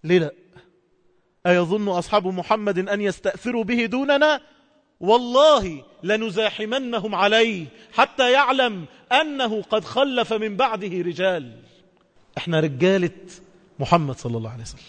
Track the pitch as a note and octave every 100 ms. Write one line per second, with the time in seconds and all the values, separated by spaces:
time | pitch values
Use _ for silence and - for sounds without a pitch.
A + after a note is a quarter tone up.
0 | D#3+ F3+ D3+ - _ - _ _ _ _
1 | _ _ _ _ F3 F3+ E3+ G#3 G3+ F3
2 | - G#3 F#3 F#3 E3 A3 G#3 F3+ F#3+ G3+
3 | G3+ F3+ G3 - B3 B3 G#3+ A#3+ A3+ B3
4 | C#4 C#4 D4+ C#4+ _ _ _ _ _ _
5 | F3+ A#3 A#3+ B3+ D#4 C#4+ F#3+ D3+ B2 _
6 | F3 G#3+ A3 F#3 G#3+ - G#3+ B3+ B3+ A#3
7 | G#3 F#3+ G3+ A3 A#3 G3 D3+ - - -
8 | B3+ - B3 C4 C4 C4 B3 G3 D#3 -
9 | _ C4 D#4+ C#4 B3+ G#3+ - A3 - A#3
10 | C#4 B3 A3+ A3 G#3+ G3 B3+ A3 G3 F3+
11 | F3 D#3+ F#3+ F3 B2 A2+ - _ _ _
12 | _ _ _ - - D#3+ D#3 C3 F3+ F#3+
13 | E3+ - - - _ _ _ - C#3 F3
14 | D3 B2+ B2+ A#2 A2 A2+ A2+ -